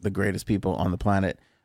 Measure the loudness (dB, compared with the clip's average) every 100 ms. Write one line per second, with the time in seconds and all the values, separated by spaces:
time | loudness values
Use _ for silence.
0 | -6 -2 -2 -2 -2 0 0 0 0 0
1 | 2 2 2 -2 _ _